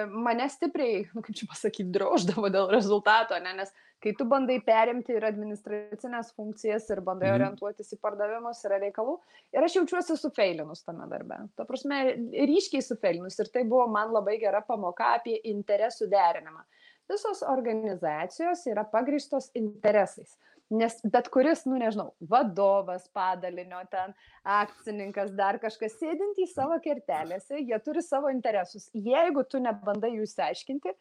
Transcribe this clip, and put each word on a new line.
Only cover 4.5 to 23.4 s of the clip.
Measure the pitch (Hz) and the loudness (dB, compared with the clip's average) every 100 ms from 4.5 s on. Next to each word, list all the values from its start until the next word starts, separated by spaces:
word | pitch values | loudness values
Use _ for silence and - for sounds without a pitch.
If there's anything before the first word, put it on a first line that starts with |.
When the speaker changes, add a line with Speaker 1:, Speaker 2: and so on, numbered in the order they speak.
| 254 | 2
Speaker 1:
perimti | - 220 226 247 233 | 4 4 4 0 -2
ir | 220 220 | 0 0
administracines | 208 214 208 208 208 208 214 247 240 220 | -2 -6 -10 -8 -8 -8 -12 -8 -8 -8
funkcijas, | - 214 - 220 220 220 | -10 -10 -4 -2 -2 -2
ir | 196 | -4
bandai | 185 185 190 | -4 0 2
Speaker 2:
Mhm. | |
Speaker 1:
orientuotis | 196 196 202 202 214 208 | 4 2 -2 -8 -8 -14
į | 214 | -6
pardavimus, | 214 202 208 233 233 233 | -6 -2 -4 -4 -8 -8
yra | 294 294 | -4 -2
reikalų. | 202 220 240 349 _ - _ | -2 -2 -4 -4 _ -20 _
Ir | - 330 | 2 4
aš | |
jaučiuosi | 381 320 359 349 311 | 4 2 0 -2 -2
sufeilinus | 294 - 196 160 151 170 | -2 2 2 0 -8 -10
tame | - 165 - | -12 -12 -10
darbe. | - - - 214 - | -10 -10 -12 -12 -10
Ta | |
prasme, | 226 254 285 277 262 240 233 - 285 | -8 -6 -2 0 0 0 -4 0 4
ryškiai | 349 - 269 | 4 2 -2
sufeilinus. | - 226 190 170 185 - | -2 0 0 0 -4 -6
Ir | 202 | -2
tai | 247 | 0
buvo | 226 247 240 | 4 4 4
man | 208 220 | 2 2
labai | 220 202 214 | 0 0 0
gera | 208 202 | 2 0
pamoka | 220 220 185 175 233 233 | 0 -2 -2 0 2 2
apie | 233 220 | 0 -4
interesų | 226 202 202 202 226 - 202 | -2 -4 0 2 2 0 2
derinimą. | 196 175 170 156 160 - _ - _ - | 4 4 2 -6 -18 -20 _ -20 _ -6
Visos | 415 440 381 | -4 -2 -4
organizacijos | - 262 233 220 214 180 160 151 185 - 339 349 247 | 0 0 0 -2 -2 -2 -2 -2 -6 -4 -2 -2 -2
yra | 208 | -4
pagrįstos | 214 220 254 285 - 269 - | 0 0 2 -2 -2 -4 -4
interesais. | 240 214 208 214 208 190 - - _ _ _ _ | -4 -4 0 4 4 2 -4 -20 _ _ _ _
Nes | 220 226 - | 0 0 -2
bet | 208 247 247 | 2 2 4
kuris, | 262 285 330 | 4 4 4
nu, | 262 262 | 0 0
nežinau, | 220 202 156 - | 0 -2 -6 -12
vadovas | 160 240 233 175 196 196 185 180 - | 2 4 4 4 4 4 0 -8 -8
padalinio | 202 185 180 | -4 -2 -2